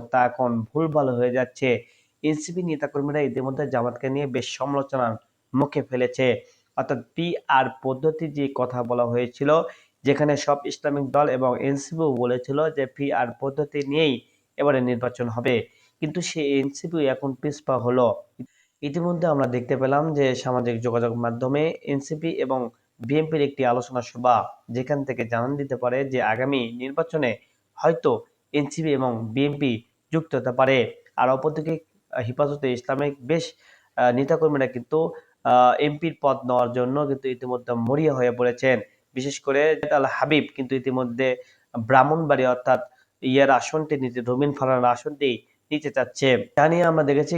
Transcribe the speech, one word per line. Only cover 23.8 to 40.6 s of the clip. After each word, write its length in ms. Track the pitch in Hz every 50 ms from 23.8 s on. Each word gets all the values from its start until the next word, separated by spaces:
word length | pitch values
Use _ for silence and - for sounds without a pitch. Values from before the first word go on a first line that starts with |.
| 123 - 131 123
সভা, 340 | 117 - - 120 123 123 120 107 95 - - - _ -
যেখান 280 | 117 123 127 135 147 143 135
থেকে 180 | 139 123 120 120
জানান 280 | 113 120 117 120 127 143
দিতে 200 | 143 143 135 131
পারে 220 | 117 123 123 123 135 139
যে 140 | 135 131 123
আগামী 380 | 98 107 110 117 127 139 139 131 117 113
নির্বাচনে 580 | 117 123 127 135 139 165 165 - - 156 139 120 104 - _ _ _ _ _ _ _ -
হয়তো 320 | - 160 165 165 - 147 120 107 - _ _ _ _ _ -
এনসিপি 360 | 147 143 139 - 165 156 156
এবং 180 | 143 131 131 127 117 113 113 110
বিএনপি 440 | 110 135 139 147 143 143 147 131 113 107 - _ _ _ _ _
যুক্ত 200 | 160 160 160 - -
হতে 180 | 131 117 127
পারে। 260 | 123 135 131 131 135 127 110 - - - _ _ _
আর 120 | - 127 127
অপরদিকে, 440 | 131 131 - 156 151 160 151 165 165 160 - _ _ _ _ _
আহ, 100 | - 131
হেফাজতে 440 | 120 117 123 - 147 143 143 143 143 127
ইসলামের 400 | 123 117 - - 135 135 143 143 139 139
বেশ, 240 | 120 123 160 165 165 - - _ _ - - _ _ _ _
আহ, 140 | 123 123 123
নেতাকর্মীরা 560 | 120 131 139 139 165 156 160 151 147 135 131
কিন্তু, 320 | 120 - 123 120 - 156 156 160 160 160 - - _ _ _ _
আহ, 280 | 123 123 123 127 123 - -
এমপির 360 | 147 147 147 151 170 165 147 -
পদ 160 | - 139 131 - -
নেওয়ার 260 | 127 123 123 123 117
জন্য 240 | 117 127 123 123 135 147 151
কিন্তু 200 | 143 139 131 - 131
ইতিমধ্যে 440 | 127 120 131 123 127 123 117 123 120
মরিয়া 380 | 117 117 120 139 151 160 156 135
হয়ে 180 | 131 123 123
পড়েছেন। 440 | 117 117 123 123 120 - 139 131 127 110 - - _ _ _ _ _
বিশেষ 200 | 127 131 143 139 -
করে 220 | - 143 135 143 147 156 156 139 151 147
আল 160 | 151 143 135
হাবিব 380 | 131 - - 135 143 156 143 120 - -
কিন্তু 180 | -